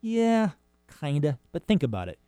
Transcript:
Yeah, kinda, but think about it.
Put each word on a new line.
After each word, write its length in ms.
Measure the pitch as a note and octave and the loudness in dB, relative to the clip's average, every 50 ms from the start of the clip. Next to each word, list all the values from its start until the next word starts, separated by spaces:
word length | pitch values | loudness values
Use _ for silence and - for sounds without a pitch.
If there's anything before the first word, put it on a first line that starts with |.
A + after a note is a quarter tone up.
Yeah, 500 | - A3 A3+ A3+ A3+ A3+ A3+ A3 A3 F#3+ - _ _ _ _ _ _ _ - - | -6 -2 0 2 2 4 4 4 2 0 -2 _ _ _ _ _ _ _ -16 -10
kinda, 400 | - C#3+ C#3+ D3 D3 D3+ C#3 - _ _ | -6 -2 -2 0 0 0 -2 -4 _ _
but 140 | - E3 - | -12 -12 0
think 160 | - G#3+ F#3 C#3+ | 0 2 2 2
about 260 | B2+ G#2+ F#2+ F2+ F2 | 0 -4 -4 -6 -8
it. 100 | D#2 _ _ | -10 _ _